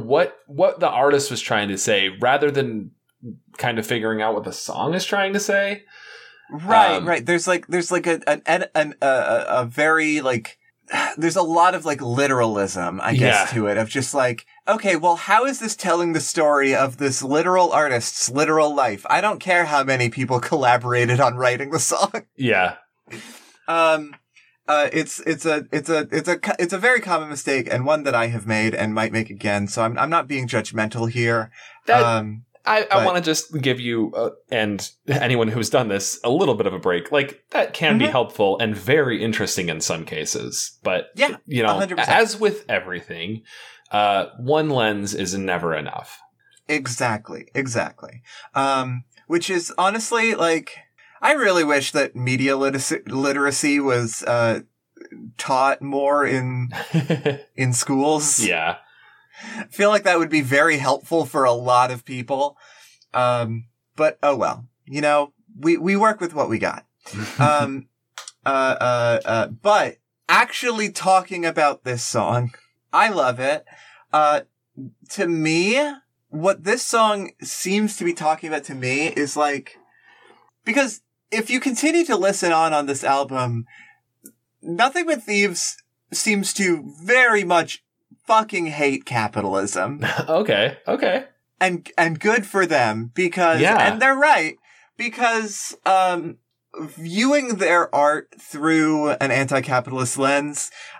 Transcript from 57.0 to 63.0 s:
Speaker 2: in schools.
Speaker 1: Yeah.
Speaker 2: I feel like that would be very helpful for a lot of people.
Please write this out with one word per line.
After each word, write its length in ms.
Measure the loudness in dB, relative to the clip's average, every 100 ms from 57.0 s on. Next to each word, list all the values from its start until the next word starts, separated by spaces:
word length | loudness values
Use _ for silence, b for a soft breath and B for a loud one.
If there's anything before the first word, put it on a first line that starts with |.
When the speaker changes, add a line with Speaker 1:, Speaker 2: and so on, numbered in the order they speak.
| 0 -2 -2 -4 -8 -4
Speaker 2:
in 160 | -2
schools. 720 | -2 0 0 2 0 0 0
Speaker 1:
Yeah. 320 | 0 0 -2 -4 B B B B B B B B
Speaker 2:
I 80 |
feel 240 | B 0 2
like 140 | 4
that 140 | 4 2
would 120 | 2
be 100 | 0
very 360 | 2 4 4 2
helpful 460 | 0 -2 0 -2
for 200 | 0 2
a 80 | 2
lot 380 | 2 4 4 4
of 140 | -2
people. 520 | -10 -10 -4 -2 -2 -4 b b b b